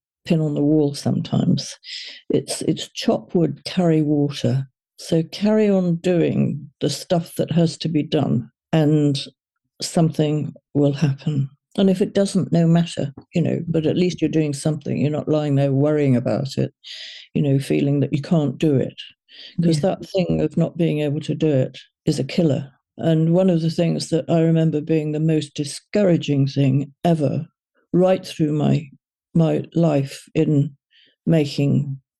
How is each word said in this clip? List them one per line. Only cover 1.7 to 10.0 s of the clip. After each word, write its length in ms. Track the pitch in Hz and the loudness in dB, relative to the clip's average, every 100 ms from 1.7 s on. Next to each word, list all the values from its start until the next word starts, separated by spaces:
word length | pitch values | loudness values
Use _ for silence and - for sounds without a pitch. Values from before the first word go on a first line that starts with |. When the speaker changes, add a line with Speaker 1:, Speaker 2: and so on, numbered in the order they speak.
| - - - - - - | -14 -18 -16 -16 -14 -4
Speaker 1:
It's, 320 | - - - | -4 -4 -6
it's 260 | - 156 - | -4 -4 -8
"Chop 460 | - - 226 - | -6 -2 -4 -2
wood, 260 | 185 156 139 | -2 -2 -4
carry 380 | - - 170 156 | -6 -2 2 2
water." 640 | 147 147 143 139 - 131 135 _ _ - | 2 0 0 -2 -2 -2 -4 _ _ -20
So 240 | - 165 160 | -2 -2 -2
carry 360 | - 208 214 214 | -2 0 2 2
on 280 | 190 180 170 | 2 0 0
doing 720 | 180 175 147 131 139 139 - _ | 0 2 2 0 -2 -4 -10 _
the 80 | 143 | -6
stuff 440 | - - 170 170 - | -6 -2 -2 -2 -6
that 140 | 143 | -2
has 260 | 165 160 - | 0 0 0
to 100 | 165 | -4
be 160 | 160 | -2
done, 440 | 156 156 123 139 - _ _ | -2 -2 0 -2 -4 _ _
and 460 | 165 151 151 147 139 - - _ _ _ - | 0 2 4 2 0 -6 -18 _ _ _ -14
something 760 | - 175 | -4 0